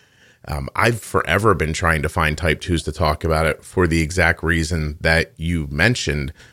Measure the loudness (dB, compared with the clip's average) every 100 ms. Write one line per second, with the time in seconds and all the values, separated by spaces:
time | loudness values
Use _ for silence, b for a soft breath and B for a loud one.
0 | b b b b -10 -8 -6 0 0 0
1 | -2 -2 2 2 4 4 2 0 2 2
2 | 0 0 0 0 0 -2 0 -2 -2 -2
3 | 0 0 0 2 0 -2 -6 0 2 2
4 | 0 0 0 0 0 0 0 -2 -4 -2
5 | 0 2 0 -4 -4 -2 -4 0 0 0
6 | -2 -4 -4 -10 b